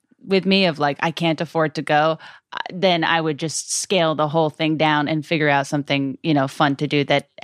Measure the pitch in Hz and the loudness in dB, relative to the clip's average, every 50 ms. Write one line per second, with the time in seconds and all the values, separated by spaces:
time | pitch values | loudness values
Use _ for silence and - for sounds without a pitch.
0 | _ _ _ _ - - 196 190 175 190 190 196 190 175 143 143 147 143 139 - | _ _ _ _ -4 0 0 0 2 2 2 4 4 2 0 0 -2 -2 0 -2
1 | - 170 - - 170 160 156 - 170 - - 165 156 147 - 160 143 - 151 147 | -4 -4 -2 -2 0 0 0 -2 -4 -4 -2 -2 -2 0 -2 -4 -2 2 2 2
2 | 156 160 156 - - - - - _ - - - - - - 175 180 185 175 165 | 4 2 0 -4 -8 -20 -20 -20 _ -14 -12 -12 -10 -8 -4 0 2 2 2 2
3 | 160 - 165 165 160 160 151 131 170 151 - - - - - - - - 202 185 | 2 0 0 0 0 -2 -4 -4 -6 -6 -6 -8 -8 -6 -6 -6 -4 0 0 2
4 | 165 160 156 147 151 151 156 165 160 151 - - 160 156 160 143 156 156 151 147 | 2 2 2 0 -2 0 2 0 0 0 -2 -2 -2 -2 0 2 2 2 2 2
5 | 147 - 156 156 143 - 175 151 151 147 139 139 139 - 156 143 139 - 143 139 | 0 0 -2 -4 -2 -2 -2 0 2 2 2 2 0 -2 -4 -4 -2 -2 -2 -2
6 | 139 135 127 - - 165 151 139 135 135 - - 156 143 139 - 151 139 151 143 | -2 -4 -6 -6 -2 0 2 2 0 0 0 0 0 0 0 -2 -4 -2 0 0
7 | 139 135 143 139 - _ - - | 0 2 0 0 0 _ -20 -20